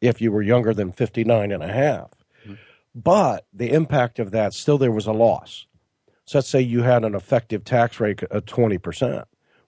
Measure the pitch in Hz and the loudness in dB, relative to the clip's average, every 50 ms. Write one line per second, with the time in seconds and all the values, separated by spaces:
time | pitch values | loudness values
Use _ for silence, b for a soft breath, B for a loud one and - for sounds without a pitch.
0 | - 123 113 - 110 113 101 107 104 101 120 123 113 113 110 98 101 90 92 - | 0 0 0 0 0 0 0 0 0 2 2 2 2 0 0 -2 -2 -4 -4 -4
1 | 123 - - 120 113 113 117 110 101 101 98 82 - 87 104 123 143 147 123 87 | -6 -4 -2 -2 0 2 2 2 0 -2 -4 -6 -6 -6 -2 0 0 0 -2 -4
2 | - - _ _ _ _ B B B 104 98 110 B B B B B B B 120 | -8 -16 _ _ _ _ B B B -20 -20 -20 B B B B B B B -4
3 | - 165 185 214 180 131 107 - - _ - 98 120 117 127 160 160 - - 139 | 0 2 4 4 4 2 0 -4 -8 _ -8 -6 -2 0 0 0 0 2 0 0
4 | 123 117 - - 113 95 98 110 107 98 - - - - 147 143 135 123 110 107 | 0 0 -2 -6 -6 -4 -2 0 0 -2 -2 -4 0 0 2 2 2 2 0 0
5 | 98 110 110 107 117 110 82 - - - - - - _ _ _ _ _ _ _ | -2 -2 0 2 4 4 2 0 -4 -12 -20 -20 -20 _ _ _ _ _ _ _
6 | _ _ _ _ _ - - 143 131 - - 135 127 120 117 120 120 127 123 120 | _ _ _ _ _ -2 -2 -2 0 2 2 2 2 2 0 2 4 4 4 4
7 | 113 110 101 98 - - 135 117 - - 113 98 95 - 131 117 117 117 - - | 2 0 -4 -4 -4 0 0 0 0 -2 -8 -8 -4 0 2 2 2 2 0 -2
8 | 113 104 98 - - - - 104 - - - - 120 110 101 90 - 85 80 - | -2 -2 -2 -4 -6 -6 -6 -6 -6 -4 -2 0 0 2 0 -2 -6 -8 -6 -4
9 | 135 117 - - - _ _ _ _ _ _ _ _ | -4 -4 -4 -6 -10 _ _ _ _ _ _ _ _